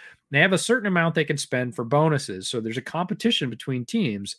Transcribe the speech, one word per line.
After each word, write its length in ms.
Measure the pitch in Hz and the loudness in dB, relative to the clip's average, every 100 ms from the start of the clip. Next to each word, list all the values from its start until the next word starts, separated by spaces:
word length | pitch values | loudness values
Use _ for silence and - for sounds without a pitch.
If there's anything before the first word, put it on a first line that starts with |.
| - - - | -20 -20 -2
They 100 | 143 | 4
have 140 | 185 | 4
a 40 | 180 | 4
certain 280 | - 247 208 | 2 0 2
amount 280 | 175 165 | 2 2
they 120 | 165 151 | 2 0
can 100 | 147 | -2
spend 400 | - 127 123 120 | -2 -2 -2 -4
for 80 | |
bonuses. 640 | 117 143 156 147 - 92 95 | 0 4 4 2 -2 -8 -6
So 100 | 120 | -4
there's 200 | 110 123 | -4 -6
a 40 | |
competition 680 | - 160 180 202 226 233 131 | -6 -4 -4 0 0 2 -2
between 340 | 123 - 127 | -6 -6 -6
teams, 520 | 123 226 160 101 98 | -2 -2 0 -2 -6